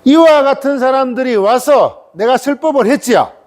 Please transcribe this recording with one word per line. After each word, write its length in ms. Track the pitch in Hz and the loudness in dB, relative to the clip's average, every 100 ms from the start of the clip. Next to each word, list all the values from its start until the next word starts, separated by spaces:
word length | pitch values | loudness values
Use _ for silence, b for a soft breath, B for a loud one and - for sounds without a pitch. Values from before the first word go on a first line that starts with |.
| - | 2
이와 380 | 302 330 302 | 4 4 4
같은 360 | 277 269 277 285 | 2 -2 -4 -2
사람들이 560 | 254 262 262 240 254 226 | -2 -2 -2 -4 -4 -2
와서 760 | 196 247 247 277 151 - _ | 0 -2 0 2 0 -4 _
내가 240 | 165 220 254 | -6 -2 -2
설법을 500 | 269 285 311 285 214 | -2 -4 -2 -2 0
했지야. 460 | 277 - 208 120 - | -2 0 0 0 -8